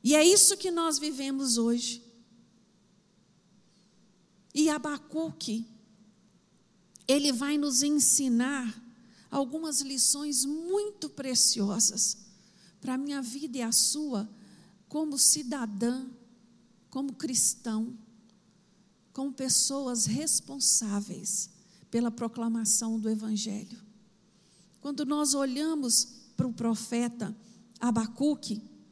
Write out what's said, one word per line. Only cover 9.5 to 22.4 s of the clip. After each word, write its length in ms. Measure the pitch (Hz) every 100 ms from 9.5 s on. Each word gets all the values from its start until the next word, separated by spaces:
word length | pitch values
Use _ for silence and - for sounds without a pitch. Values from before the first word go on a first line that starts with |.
| 302 320 285
lições 640 | 277 269 - 285 294 254
muito 680 | 269 302 339 392 415 403 302
preciosas 1080 | - 269 247 - 233 202 226 - 226 - - - - _ _ - _
para 140 | - 254
a 20 |
minha 240 | 285 285
vida 380 | 240 269 285 254
e 20 |
a 100 | 226
sua, 560 | 226 - 294 302 220 214 - - - - - _
como 320 | 302 311 277
cidadã, 880 | - 294 247 277 226 202 233 254 254 - - _ _ _ _ _ _
como 240 | 262 277
cristão, 840 | 220 311 240 - - 240 220 233 254 - - _ _ _ _ _ _ _ _ _
como 180 | - 277
pessoas 720 | 254 262 - - 277 262 240 220
responsáveis 1500 | 233 311 - - 277 262 - 220 202 208 - 208 - - _ _ _ -
pela 180 | 233 240
proclamação 920 | 233 233 233